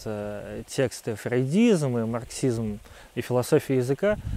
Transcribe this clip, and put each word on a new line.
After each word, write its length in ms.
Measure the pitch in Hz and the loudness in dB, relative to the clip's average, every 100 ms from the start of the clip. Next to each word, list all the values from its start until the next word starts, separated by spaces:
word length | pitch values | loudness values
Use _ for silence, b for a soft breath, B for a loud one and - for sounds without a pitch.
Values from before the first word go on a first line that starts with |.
э, 600 | 113 104 104 104 101 107 117 | -8 -6 -6 -8 -10 -12 -6
тексты 480 | - 127 - - | -2 -2 -2 -8
фрейдизм 840 | 107 113 123 131 180 240 185 143 120 | -6 0 0 2 4 6 6 2 0
и 80 | |
марксизм 760 | 110 117 - - 131 117 110 104 - B B | 0 -4 -6 -2 0 0 -2 -6 -12 B B
и 80 | - | -6
философия 540 | - 123 117 151 - 131 | -2 0 4 2 4 0
языка, 420 | 123 139 202 214 B | 2 0 0 0 B